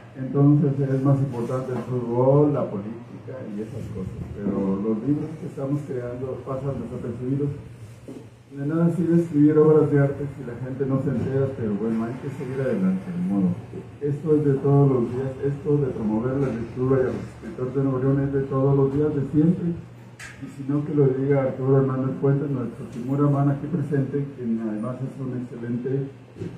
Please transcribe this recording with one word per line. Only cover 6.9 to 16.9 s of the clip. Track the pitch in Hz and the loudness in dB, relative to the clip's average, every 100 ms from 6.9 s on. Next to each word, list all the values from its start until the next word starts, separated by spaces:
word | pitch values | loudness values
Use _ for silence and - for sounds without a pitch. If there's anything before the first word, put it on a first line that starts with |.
| 110 110 113 127 139 143 - - - - - - - - - - | -8 -8 -6 -4 -2 -2 -4 -10 -18 -18 -18 -18 -16 -18 -20 -16
De | 139 143 | -8 -2
nada | 165 170 | 2 2
sirve | 170 165 170 | 2 4 4
escribir | 165 147 151 156 | 4 4 6 8
obras | 156 151 139 | 8 8 6
de | 143 | 4
arte | 139 - 143 - | 2 0 -8 -8
si | 123 | -10
la | 104 | -10
gente | 127 131 135 | -8 -4 -2
no | 131 | 0
se | 147 | 0
entera, | 117 127 135 135 - | -2 0 0 0 -2
pero | 110 | -2
bueno, | 101 113 113 113 | -2 -2 -2 -2
hay | 135 | -6
que | 143 - | -8 -8
seguir | 127 139 | -6 -4
adelante, | 131 104 95 - - 170 | -2 0 2 0 -2 -4
ni | 90 | 0
modo. | 101 180 - - - - - | 2 2 0 -6 -14 -14 -6
Esto | 143 143 160 151 | -4 -2 2 2
es | 143 | 4
de | 135 | 2
todos | 143 139 139 | 4 6 6
los | 123 113 | 4 0
días, | 123 135 - | -2 -4 -4
esto | 139 143 - 147 | -4 -2 0 0
de | 131 | 0
promover | 113 107 107 127 139 | -2 -2 0 0 0
la | 127 | -2
lectura | 113 - 123 131 | -2 -6 -2 2